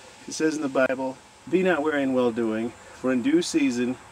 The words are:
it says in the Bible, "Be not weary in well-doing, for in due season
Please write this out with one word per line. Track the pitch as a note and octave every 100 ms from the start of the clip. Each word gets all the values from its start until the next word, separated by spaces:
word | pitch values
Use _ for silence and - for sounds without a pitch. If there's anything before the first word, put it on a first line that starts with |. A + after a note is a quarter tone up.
| - - -
it |
says | - D#3
in | D3+
the | C#3+
Bible, | C3+ C3 C3 C3 C3+ - - B2+
"Be | F3
not | F#3 D#3
weary | D3+ C#3+
in | C3+
well-doing, | B2+ B2 A2+ A2+ A2 A#2 - -
for | - B2+
in | B2+
due | B2+ E3
season | E3+ D#3+ C#3 A#2+ B2 C3 -